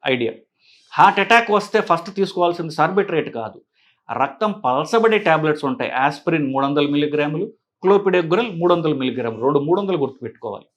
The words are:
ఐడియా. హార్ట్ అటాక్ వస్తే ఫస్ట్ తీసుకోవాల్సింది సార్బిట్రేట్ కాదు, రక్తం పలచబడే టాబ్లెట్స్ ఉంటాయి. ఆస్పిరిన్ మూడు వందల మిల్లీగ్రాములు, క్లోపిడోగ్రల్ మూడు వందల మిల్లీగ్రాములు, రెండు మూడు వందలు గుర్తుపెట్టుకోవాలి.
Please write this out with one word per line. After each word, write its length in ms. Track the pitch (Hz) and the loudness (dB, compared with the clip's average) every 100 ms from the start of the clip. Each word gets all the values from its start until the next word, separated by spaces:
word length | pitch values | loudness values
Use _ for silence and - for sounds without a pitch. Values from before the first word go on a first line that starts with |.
| 143 | -2
ఐడియా. 260 | 127 113 - _ _ _ _ _ | -2 -2 -6 _ _ _ _ _
హార్ట్ 260 | - 180 208 | 4 4 4
అటాక్ 320 | 294 233 226 | 4 4 4
వస్తే 300 | 208 196 220 | -2 0 -2
ఫస్ట్ 340 | 214 165 170 196 | 2 -2 -2 -4
తీసుకోవాల్సింది 580 | 190 - 175 175 165 | -4 0 -2 0 -6
సార్బిట్రేట్ 600 | 156 156 190 190 165 120 | 0 0 2 0 -2 -4
కాదు, 280 | 117 110 - _ _ _ _ _ | -6 -10 -12 _ _ _ _ _
రక్తం 400 | 117 135 - 214 | -2 -2 -2 -4
పలచబడే 680 | 196 127 127 156 233 226 214 | -2 -2 0 0 2 4 2
టాబ్లెట్స్ 480 | 208 160 156 147 139 | 2 2 2 -2 -4
ఉంటాయి. 260 | 127 123 | -4 -4
ఆస్పిరిన్ 640 | 123 139 - - 160 139 | 0 -2 -2 -2 -2 -2
మూడు 120 | 131 139 | -2 0
వందల 220 | 147 143 | 0 0
మిల్లీగ్రాములు, 580 | 143 147 147 147 156 214 - _ _ | 0 -2 -2 -2 -4 -8 -10 _ _
క్లోపిడోగ్రల్ 760 | 185 202 196 180 165 180 240 170 | 2 2 4 0 2 0 -2 -2
మూడు 180 | 175 | 0
వందల 200 | 175 160 | 2 0
మిల్లీగ్రాములు, 500 | 143 131 120 117 110 | -2 -4 -4 -6 -2
రెండు 160 | 123 147 | 0 0
మూడు 220 | 143 180 | 0 -2
వందలు 160 | 196 180 | 0 -2
గుర్తుపెట్టుకోవాలి. 680 | 135 - 120 - 113 98 - | -4 -6 -16 -12 -12 -12 -16